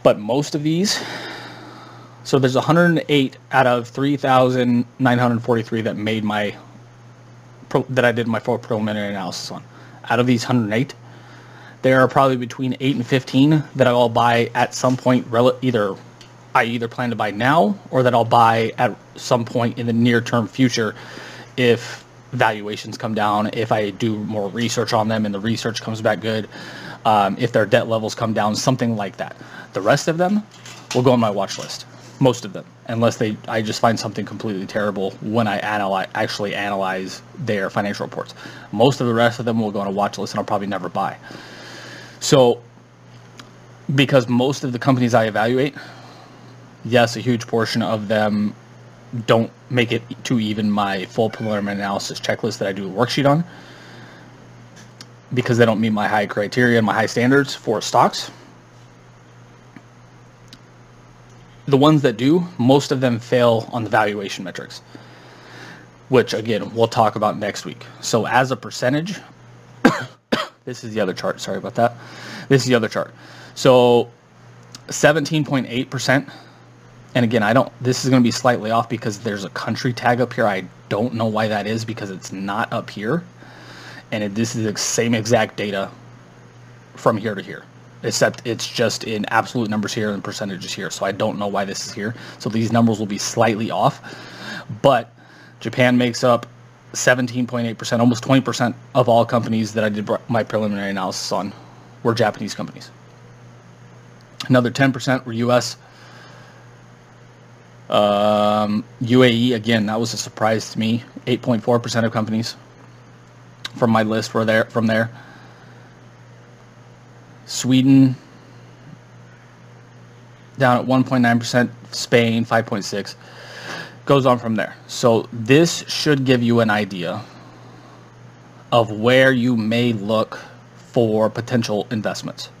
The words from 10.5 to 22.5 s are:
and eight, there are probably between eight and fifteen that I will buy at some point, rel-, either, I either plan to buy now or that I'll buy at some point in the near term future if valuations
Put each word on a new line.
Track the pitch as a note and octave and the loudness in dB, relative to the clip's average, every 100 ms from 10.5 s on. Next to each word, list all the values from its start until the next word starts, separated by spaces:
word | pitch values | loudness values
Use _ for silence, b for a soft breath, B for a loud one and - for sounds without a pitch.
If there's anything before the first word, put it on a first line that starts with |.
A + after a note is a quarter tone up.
| B2 | 0
and | G#2 | 0
eight, | A2 C#3+ - B B B B B B B B | -2 -4 -8 B B B B B B B B
there | C3 C3 | 4 6
are | B2+ | 6
probably | D3 C3+ B2+ | 6 4 2
between | B2 - C3 B2 | -4 -6 -6 -2
eight | C3+ | -2
and | B2 | -2
fifteen | A#2+ C#3 - C3+ C#3+ D#3 - | 0 -2 2 4 6 4 0
that | C3+ B2 | 2 4
I | |
will | A#2+ A#2+ | 4 2
buy | A#2 A#2+ A#2 A#2 | 4 2 2 0
at | A#2+ A#2+ | 0 -2
some | - B2+ | 0 0
point, | C3 B2+ B2 - | 0 0 0 0
rel-, | A#2 B2 B2 | 2 2 2
either, | B2+ A#2 G#2 F#2+ - - - - - | -2 0 -2 -4 -16 -20 -20 -20 -4
I | C3 | -2
either | A#2 A#2+ A#2 | 0 -2 -6
plan | - B2 | -4 -4
to | A2+ | -2
buy | G#2+ | -4
now | G2+ B2 D#3+ G3+ G3 - | 0 2 4 2 -2 -2
or | C3 | 0
that | B2 | 2
I'll | A#2+ | 2
buy | A#2 A#2+ A2+ A2+ A2+ - | 4 4 4 4 -2 0
at | A#2+ G2 - | -2 -2 -18
some | - - B2 | -16 -2 -2
point | A2+ - A#2 A#2 | 0 -2 -2 -2
in | |
the | A#2 | -2
near | A2+ A#2+ A#2+ | 2 4 2
term | A#2 A#2+ G#2 | 2 -2 -2
future | - B2+ A#2+ G#2+ - B B B B B - | 0 2 2 -4 -6 B B B B B 0
if | B2 A#2 - - - - - | 2 2 -2 -16 -18 -20 -12
valuations | B2+ A2+ | 0 0